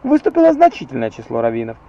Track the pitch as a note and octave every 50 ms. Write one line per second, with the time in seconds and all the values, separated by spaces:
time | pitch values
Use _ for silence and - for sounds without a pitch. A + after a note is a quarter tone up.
0 | - B3+ D4 D4 - - - E4 E4 D#4+ D#4 C#4 F4 F4 F4 - - B2+ C3+ A#2
1 | A2+ A2 - - A2+ - A#2 A#2 A2+ A#2 A2+ A#2 A2+ A2+ A2+ - _